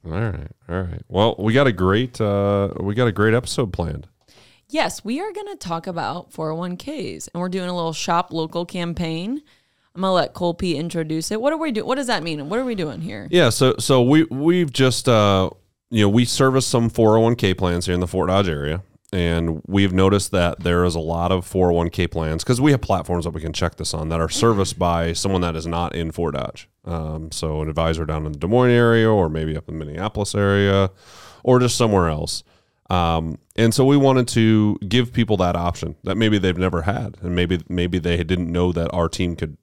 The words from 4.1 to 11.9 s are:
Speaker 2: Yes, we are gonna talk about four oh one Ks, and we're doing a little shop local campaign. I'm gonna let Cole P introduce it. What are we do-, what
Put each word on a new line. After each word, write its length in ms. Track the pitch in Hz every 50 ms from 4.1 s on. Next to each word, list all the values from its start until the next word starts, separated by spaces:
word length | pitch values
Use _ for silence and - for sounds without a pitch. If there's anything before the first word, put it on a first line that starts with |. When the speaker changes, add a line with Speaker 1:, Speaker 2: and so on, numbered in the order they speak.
| _ _ _ _ _ - _ _ _ _ _ _
Speaker 2:
Yes, 340 | - 320 269 - - - _
we 160 | 196 240 294
are 120 | 381 440
gonna 240 | 370 415 403 403 392
talk 320 | - - 180 165 165 -
about 440 | 196 180 165 135 104 143 175 - _
four 200 | - - 160 156
oh 40 | 160
one 220 | 165 180 180 180
Ks, 500 | 175 - - 311 285 180 117 85 78 -
and 140 | - _ 175
we're 80 | 180 185
doing 200 | 180 190 180 180
a 60 | 180
little 180 | 175 165 165 160
shop 380 | - - - 170 170 180 -
local 340 | - 165 160 160 - 170 175
campaign. 760 | 175 - 180 175 170 165 151 175 165 160 160 180 214 262 302 _ _ _ _ _ _ _ _ _ _ _
I'm 80 | 170
gonna 120 | 190 190 185
let 200 | 180 147 - -
Cole 200 | - 180 175 170
P 220 | - 190 180 160
introduce 560 | 135 165 170 - 170 165 156 160 160 160 -
it. 100 | 208 220
What 120 | 233 285 320
are 40 |
we 140 | 311 320 311
do-, 140 | 233 214 -
what 100 | -